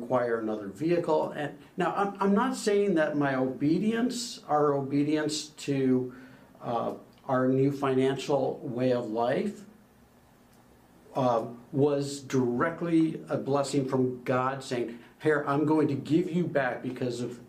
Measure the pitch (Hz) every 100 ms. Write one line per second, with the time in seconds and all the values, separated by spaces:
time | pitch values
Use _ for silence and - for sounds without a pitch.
0 | 117 127 120 113 107 107 101 101 160 170
1 | 165 156 147 - 143 - - - 170 185
2 | 202 - 196 202 254 - 214 202 202 160
3 | 156 147 143 131 131 127 143 175 214 233
4 | 247 - - - - 151 147 139 135 139
5 | 147 151 156 - - - - 139 131 127
6 | 127 - - - - - 127 117 113 -
7 | - - - 127 127 131 139 139 131 131
8 | 131 131 - 139 131 - 147 120 127 120
9 | 110 110 120 160 214 - - - - _
10 | - _ _ _ _ - - - - -
11 | - 143 127 117 117 - - 143 147 143
12 | 139 - 123 131 120 120 165 165 170 165
13 | 160 160 - 135 107 143 139 143 127 127
14 | 127 123 - 127 127 135 - 123 117 -
15 | - - 151 147 147 143 151 156 147 127
16 | - 160 180 175 151 143 127 117 127 127
17 | 127 117 123 -